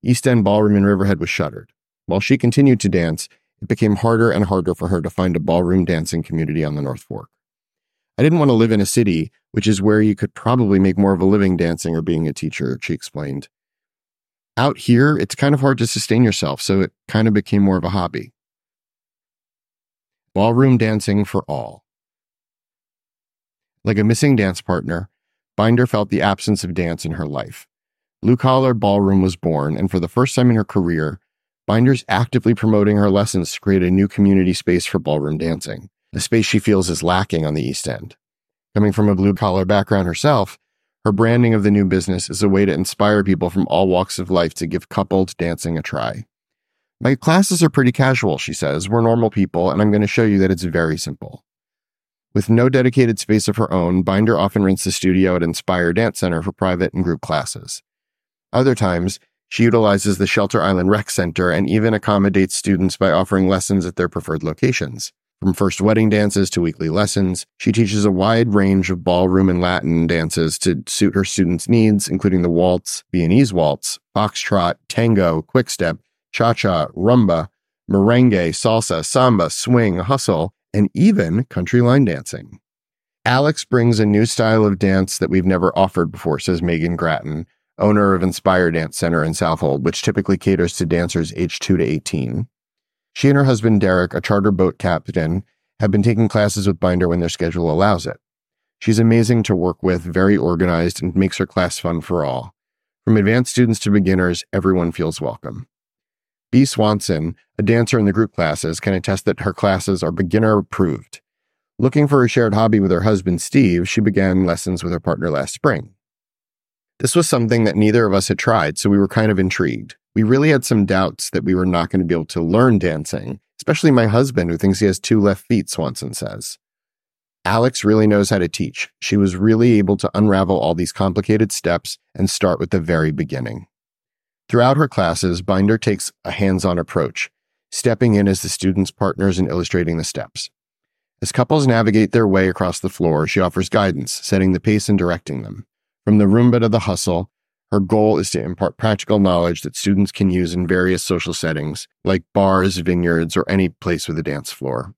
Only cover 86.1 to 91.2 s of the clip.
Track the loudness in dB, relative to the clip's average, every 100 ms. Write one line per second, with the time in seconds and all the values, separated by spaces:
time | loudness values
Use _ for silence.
86.1 | -4 -6 -4 -2 -2 -2 -2 -2 -2 -4
87.1 | -4 -6 -10 -12 _ _ -2 2 4 2
88.1 | 2 0 -2 0 2 2 0 -6 -4 -2
89.1 | 0 -2 -2 -2 -2 -2 -2 -2 -2 -2
90.1 | -2 -2 -2 0 0 -2 -2 -2 -2 -2
91.1 | -4